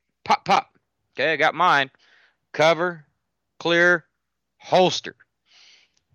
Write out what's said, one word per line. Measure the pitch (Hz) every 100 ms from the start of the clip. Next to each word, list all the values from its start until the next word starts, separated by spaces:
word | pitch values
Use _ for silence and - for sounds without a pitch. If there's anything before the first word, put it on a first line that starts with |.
| _ _ -
pop, | 226
pop. | - 185 - _ _ _ _ -
Okay, | 143
I | 147
got | 156 147
mine. | 175 143 135 _ _ _ _ _ _
Cover, | - 156 160 180 165 _ _ _ _ _ -
clear, | 160 170 175 175 - _ _ _ _ _
holster. | - 175 180 - - - _ _ _ _ _ _ _ _ _